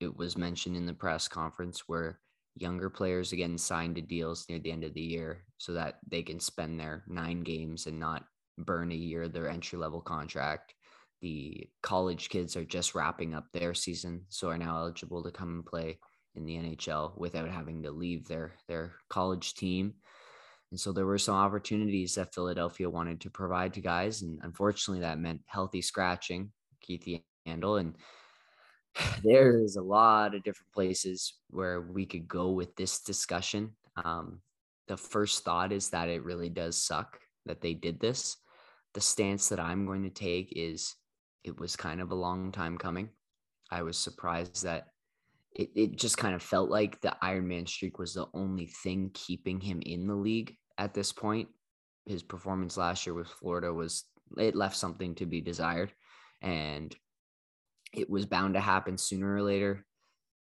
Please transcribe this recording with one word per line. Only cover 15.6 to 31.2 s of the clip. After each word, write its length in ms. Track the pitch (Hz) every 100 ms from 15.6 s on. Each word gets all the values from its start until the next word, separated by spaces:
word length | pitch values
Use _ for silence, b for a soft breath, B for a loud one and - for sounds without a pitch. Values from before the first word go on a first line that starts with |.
| 85
play 320 | 85 80 - b b _
in 100 | -
the 120 | 80 82
N 100 | 82
H 220 | 78 -
L 260 | 76 78 92
without 320 | 87 82 82
having 340 | 90 76 82
to 80 | 76
leave 360 | 73 87 82 67
their, 280 | 80 80 - -
their 280 | 82 82 - -
college 460 | 98 92 92 -
team. 400 | - 92 92 98 - B B B B B B _
And 100 | 92
so 100 | 101
there 160 | 92 95
were 120 | 101
some 160 | -
opportunities 800 | 95 98 101 - 107 107 98 90
that 200 | - 92
Philadelphia 540 | - 90 87 85 - 90
wanted 320 | 85 85 82
to 100 | 98
provide 440 | - 92 90 92
to 60 | 95
guys, 420 | 90 87 101 107
and 180 | 87 76
unfortunately 600 | 85 85 101 101 - 92
that 160 | 82 78
meant 240 | 85 82 -
healthy 360 | 95 95 92
scratching, 680 | 87 - 90 87 - 90 104 - _ _
Keith 420 | - 87 87 85 - _ -
Yandle. 320 | 82 95 104
And 160 | 82 78 B B B B B B B B _
<sighs> 280 | - - 101
there 400 | 107 131 127 117
is 140 | 107 98
a 60 |
lot 520 | 92 104 113 107 104
of 80 | 101
different 300 | 104 98 -
places 600 | 104 92 92 95 92